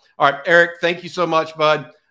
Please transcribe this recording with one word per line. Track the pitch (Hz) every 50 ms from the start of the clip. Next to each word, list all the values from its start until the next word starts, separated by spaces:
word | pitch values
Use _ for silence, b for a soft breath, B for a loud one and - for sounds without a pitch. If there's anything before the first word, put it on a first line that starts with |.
| b b b b
All | 147 139
right, | 139 - -
Eric, | 190 170 170 170 170 170 -
thank | 175 170 180 175 180
you | 165
so | - 180 170
much, | 165 160 160 156 156 -
bud. | 156 151 151 151 147 139 - B B B B